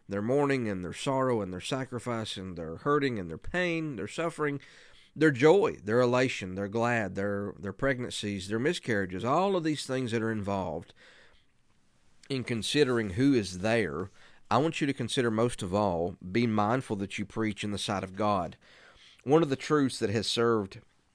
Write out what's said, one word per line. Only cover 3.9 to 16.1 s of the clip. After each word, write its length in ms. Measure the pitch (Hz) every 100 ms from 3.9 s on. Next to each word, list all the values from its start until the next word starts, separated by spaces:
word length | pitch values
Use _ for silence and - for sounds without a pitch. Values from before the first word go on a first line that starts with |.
| 113
their 120 | 98
suffering, 500 | - 165 156 151 143 - - - - _
their 160 | - 156
joy, 460 | 123 151 196 147 80
their 160 | 98 117
elation, 540 | 123 123 131 - 95
their 140 | 92 101
glad, 460 | 113 120 117 98
their, 380 | 92 101 101 101 -
their 160 | 95
pregnancies, 760 | 92 135 123 120 - 104 101 92
their 100 | 110
miscarriages, 640 | 143 180 - 104 95 90
all 320 | 117 151 196
of 100 | 185
these 200 | 160 147
things 280 | - 131 123
that 100 | 113
are 100 | 113
involved 640 | 110 98 98 87 80 - - - - - _ _ _ _ _ _ _ _ _ -
in 120 | 135
considering 680 | 117 117 101 147 135 123 107
who 240 | 90 139
is 240 | 131 95 92
there. 520 | 104 117 90 73 104 - - - -
I 100 | 110
want 220 | 160 160
you 60 | 143
to 60 |
consider 360 | - 113 - 117
most 320 | 110 120 -
of 140 | 98
all, 400 | 101 101 85 87